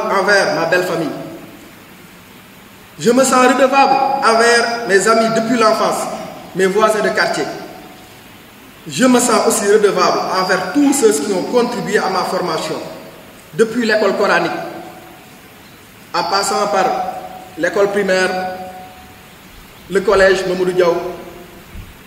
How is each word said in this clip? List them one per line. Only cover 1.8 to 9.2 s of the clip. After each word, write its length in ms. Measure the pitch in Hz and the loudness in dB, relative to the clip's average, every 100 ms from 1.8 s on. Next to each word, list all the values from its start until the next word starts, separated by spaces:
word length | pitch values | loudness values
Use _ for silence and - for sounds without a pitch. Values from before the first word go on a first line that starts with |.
| - - - - - - - - - - - - | -20 -20 -20 -20 -20 -20 -20 -20 -20 -20 -20 -2
Je 120 | 180 | 2
me 140 | 247 | 2
sens 220 | 254 254 254 | 4 4 4
redevable 480 | 277 262 277 269 - - - | 4 4 4 4 4 2 0
envers 640 | 226 277 233 233 226 - 175 | 2 2 4 4 0 -4 0
mes 200 | 190 220 | 2 4
amis 260 | 226 220 | 2 2
depuis 240 | 226 226 247 | 0 0 2
l'enfance, 500 | 220 214 185 156 - - - - - | 2 2 0 -2 -6 -8 -12 -16 -10
mes 120 | 175 185 | -2 0
voisins 340 | 202 214 214 | 2 2 2
de 80 | 180 | 0
quartier. 340 | 185 170 160 131 - - - - - - - - - - - - - 165 | 0 -2 -2 -6 -8 -14 -18 -20 -20 -20 -20 -20 -20 -20 -20 -20 -18 -10
Je 160 | 143 | 0
me 140 | 254 | 4
sens 300 | 247 | 4